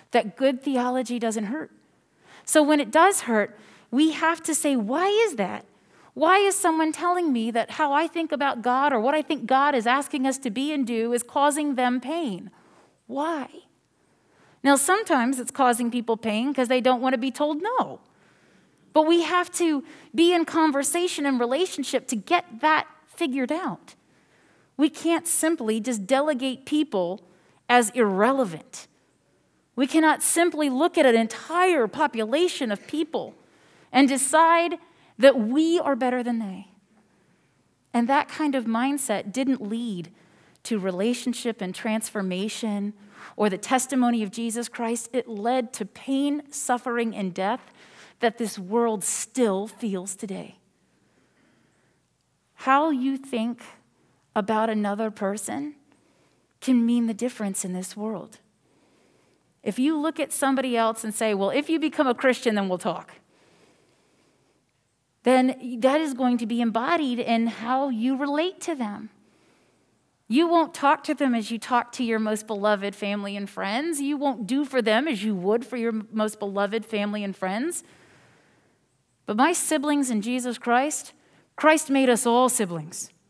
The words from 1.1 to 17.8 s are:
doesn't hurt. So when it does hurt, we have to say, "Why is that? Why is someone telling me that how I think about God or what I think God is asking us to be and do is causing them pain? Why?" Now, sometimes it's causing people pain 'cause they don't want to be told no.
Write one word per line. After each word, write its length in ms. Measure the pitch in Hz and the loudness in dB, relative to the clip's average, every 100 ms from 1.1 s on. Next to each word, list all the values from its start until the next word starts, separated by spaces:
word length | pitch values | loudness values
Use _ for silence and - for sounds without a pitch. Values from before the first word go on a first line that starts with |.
| 240 | -4
doesn't 280 | 226 220 202 | -4 -4 -4
hurt. 260 | 302 - _ _ _ _ _ - - - | -8 -10 _ _ _ _ _ -20 -14 2
So 160 | 311 | 4
when 180 | 294 302 | 6 4
it 120 | 220 | 4
does 300 | 302 370 392 | 6 6 4
hurt, 360 | - 220 202 - - - _ | 0 0 0 -6 -20 -20 _
we 220 | 247 320 | 2 2
have 320 | 294 330 330 | 2 0 0
to 100 | 330 | -2
say, 220 | 302 302 262 | 0 2 0
"Why 320 | 202 294 381 | 0 0 2
is 280 | 427 453 240 | 2 2 0
that? 280 | 180 104 - _ _ _ - | -4 -6 -14 _ _ _ -16
Why 260 | 247 311 381 | 0 4 4
is 160 | 392 359 | 4 2
someone 360 | 339 320 320 | 2 2 0
telling 400 | - 349 359 330 | 0 0 0 0
me 200 | 240 226 | 0 0
that 200 | 233 - | -2 -2
how 220 | - 294 | -2 0
I 120 | 285 330 | 2 0
think 260 | 339 320 | -2 -4
about 280 | 277 277 233 | -2 -2 -2
God 300 | 247 254 294 | 0 2 2
or 80 | 247 | 2
what 160 | 240 311 | 2 0
I 60 | |
think 240 | 294 302 214 | 0 -4 2
God 280 | 262 285 | 4 4
is 140 | 269 226 | 2 2
asking 400 | 269 277 294 262 | 2 0 -2 -2
us 100 | 269 | -2
to 100 | 247 | -4
be 240 | 208 285 | -4 -2
and 120 | 302 247 | -2 -2
do 280 | 226 226 | -2 0
is 100 | 240 | -2
causing 520 | 240 294 285 294 294 254 | -2 2 2 2 -2 0
them 260 | 247 247 | 0 0
pain? 500 | 247 330 277 175 202 - _ _ _ _ - | -2 -4 -4 -6 -12 -20 _ _ _ _ -10
Why?" 400 | 269 320 311 - - - _ _ _ _ _ _ _ _ _ | -6 -4 -4 -8 -14 -20 _ _ _ _ _ _ _ _ _
Now, 120 | 277 277 | 4 4
sometimes 640 | - 403 440 277 233 254 | 4 2 2 2 2 -2
it's 120 | - | -4
causing 380 | - 247 233 233 | 2 2 2 0
people 280 | 240 233 220 | -2 -2 -2
pain 360 | 226 208 269 | -2 -2 0
'cause 140 | 269 240 | 0 2
they 140 | 254 | 2
don't 200 | 247 247 | 2 2
want 120 | 254 | 0
to 40 | 262 | 0
be 140 | 262 | -2
told 300 | 254 302 302 | -2 -2 -2
no. 400 | 415 508 | -2 -2